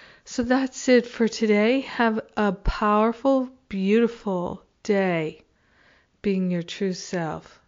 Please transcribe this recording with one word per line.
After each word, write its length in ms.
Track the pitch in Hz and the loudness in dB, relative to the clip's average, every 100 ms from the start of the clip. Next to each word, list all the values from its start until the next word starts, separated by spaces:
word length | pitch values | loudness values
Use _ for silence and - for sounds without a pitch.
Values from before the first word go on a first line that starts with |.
| - - - | -20 -20 -10
So 180 | - | -6
that's 440 | 240 262 269 - - | 0 0 -2 -4 4
it 180 | 247 240 | 4 4
for 200 | - 220 | -2 -2
today. 520 | - 220 208 220 269 | 0 2 2 2 0
Have 380 | - - 233 220 - - | -2 -2 0 -2 -6 -2
a 140 | 208 | -2
powerful, 1000 | 196 - - 214 208 220 226 269 269 254 - - | 0 -2 0 2 4 2 2 2 2 0 -8 -10
beautiful 960 | 190 190 220 233 233 208 180 180 185 _ _ | -2 2 4 2 -2 -6 -4 -6 -10 _ _
day 600 | - 196 190 170 156 - _ _ _ _ _ _ _ _ | -2 0 2 0 -4 -8 _ _ _ _ _ _ _ _
being 300 | 208 190 185 | -2 0 0
your 120 | 175 | -2
true 280 | 170 - 196 | -6 -6 -6
self 680 | 180 - 180 160 160 - - | -6 -8 -6 -6 -8 -14 -20